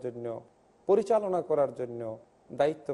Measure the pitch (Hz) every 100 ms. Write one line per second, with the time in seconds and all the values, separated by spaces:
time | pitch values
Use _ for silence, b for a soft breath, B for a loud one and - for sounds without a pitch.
0 | 127 120 117 113 - _ _ _ - 202
1 | 208 220 202 180 156 147 135 120 123 117
2 | 113 110 - _ _ 127 147 156 -